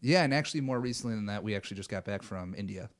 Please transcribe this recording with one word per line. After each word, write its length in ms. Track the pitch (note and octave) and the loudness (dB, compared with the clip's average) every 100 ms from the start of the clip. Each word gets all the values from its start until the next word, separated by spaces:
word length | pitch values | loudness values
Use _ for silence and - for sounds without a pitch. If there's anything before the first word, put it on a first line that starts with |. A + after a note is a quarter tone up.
yeah, 200 | A#2+ F3+ | 4 6
and 120 | D3 | 6
actually 260 | C#3 D3 D#3 | 4 2 0
more 160 | C3+ B2 | 0 0
recently 360 | B2 B2 A#2+ A2 | 0 -2 -2 -2
than 100 | G#2 | 0
that, 160 | G#2 | -2
we 120 | G#2+ G2+ | 0 -2
actually 220 | - G2 | -2 -8
just 100 | F#2+ | -4
got 140 | G2 | -4
back 180 | F#2+ G2 | -2 -4
from 320 | - F#2+ F2+ | -4 -6 -6
India. 360 | F#2+ G2+ F#2+ F#2+ _ | -4 -6 -6 -10 _